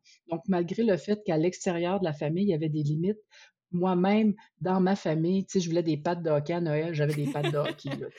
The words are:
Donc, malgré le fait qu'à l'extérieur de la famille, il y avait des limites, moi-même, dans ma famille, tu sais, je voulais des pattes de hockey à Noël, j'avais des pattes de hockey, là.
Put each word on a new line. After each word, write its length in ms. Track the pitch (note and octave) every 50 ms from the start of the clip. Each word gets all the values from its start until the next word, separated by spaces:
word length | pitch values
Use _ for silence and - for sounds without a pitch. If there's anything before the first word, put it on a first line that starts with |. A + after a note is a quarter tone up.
| _ - - _ _ -
Donc, 120 | E3+ E3 - -
malgré 360 | F#3+ F3 F3 F3 F#3+ - A#3
le 140 | A3+ F#3 -
fait 260 | - - G#3 G#3+ -
qu'à 120 | - E3 D#3
l'extérieur 600 | D#3+ F#3 F3+ - - G3 F3 E3+ F3 F3 F#3+ G3+
de 60 | F#3+
la 80 | E3 D3
famille, 300 | D3 E3 D3 D#3+ F3+ G3+
il 60 | G3+
y 40 | E3+
avait 160 | D3+ D#3+ D#3
des 140 | D3+ D#3 D3
limites, 340 | C#3+ D#3 D#3+ E3+ F#3+ G#3+ G#3+ - _ - - - - _ _ _ _
moi-même, 640 | F3+ F3 F3+ F#3 F#3 F3 F3+ G3 G#3 G#3+ A3 G#3+ G3+ - - - _ -
dans 180 | D3+ F3+ F#3 F#3+
ma 160 | F3+ F3+ G3
famille, 500 | - - F3 D#3 D#3+ D#3+ F3 F#3+ G3 F#3+
tu 80 | - -
sais, 60 | F#3+
je 80 | F3 E3+
voulais 120 | E3 F3 E3+
des 140 | E3 D3+ D3
pattes 240 | D3 F3 F3 F3
de 80 | E3 D#3+
hockey 240 | D3+ D3 D3 D#3+ E3+
à 80 | F3
Noël, 320 | F3 D#3+ D3 D3+ D#3 E3+ E3
j'avais 200 | D3 D3+ D3 D3+
des 160 | D3 D3 C4+
pattes 200 | C#4+ - - -
de 60 | - F#3+
hockey, 320 | - - - - - C#4
là. 180 | C4+ - - - -